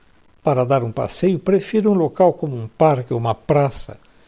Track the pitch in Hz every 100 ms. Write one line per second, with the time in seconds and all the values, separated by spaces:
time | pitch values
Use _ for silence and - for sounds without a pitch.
0 | _ _ _ _ - 127 123 139 117 117
1 | 113 - 185 165 - 190 - 214 208 196
2 | 156 - 180 175 156 120 110 - 160 131
3 | 123 120 117 110 - 147 139 - - -
4 | _ _